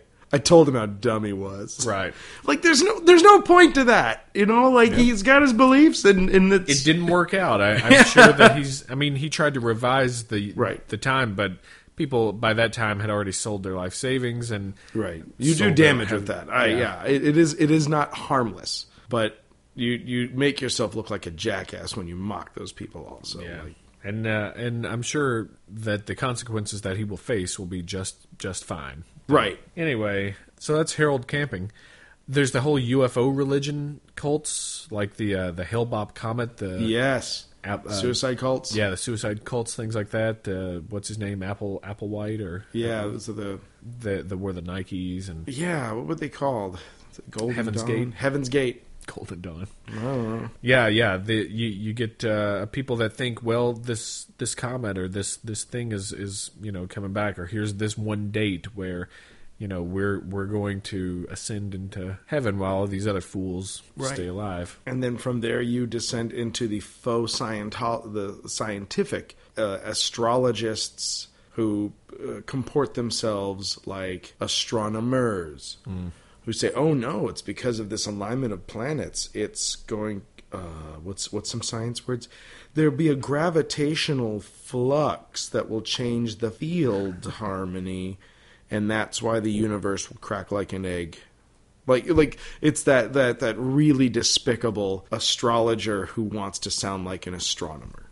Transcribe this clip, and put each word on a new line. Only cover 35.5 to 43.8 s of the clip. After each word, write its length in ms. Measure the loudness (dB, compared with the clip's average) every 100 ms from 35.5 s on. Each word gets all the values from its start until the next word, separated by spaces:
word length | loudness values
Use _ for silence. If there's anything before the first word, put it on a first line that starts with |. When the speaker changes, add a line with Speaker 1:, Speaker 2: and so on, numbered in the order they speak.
Speaker 2:
the 140 | -4 -4
Hale-Bopp 480 | -2 -2 -2 -6 -8
comet, 420 | -6 -4 -4 -6
the 220 | -6 -2
Speaker 1:
Yes. 640 | 0 2 2 0 -4 -10 -12 -14 -6
Speaker 2:
Ap-, 200 | -6 -4
uh, 40 |
Speaker 1:
Suicide 460 | -2 -2 0 -2 -2
cults. 360 | -2 -2 -2 -2
Speaker 2:
Yeah, 140 | 0
the 60 | -2
suicide 460 | -4 -4 -4 -6
cults, 320 | -4 -6 -4 -6
things 200 | -6 -4
like 160 | -4
that. 360 | -2 -2 -2 -6
Uh, 340 | -6 -4 -8 -8
what's 180 | -8 -8
his 80 | -8
name? 260 | -6 -6
Apple, 380 | -6 -6 -6 -8 -10
Applewhite, 540 | -10 -8 -6 -6 -6
or 240 | -6 -10 -8
Speaker 1:
Yeah, 280 | -4 -4 -4
Speaker 2:
Apple? 120 | -6
Speaker 1:
those 180 | -8 -10
are 40 |
the 260 | -10 -8 -10 -14 _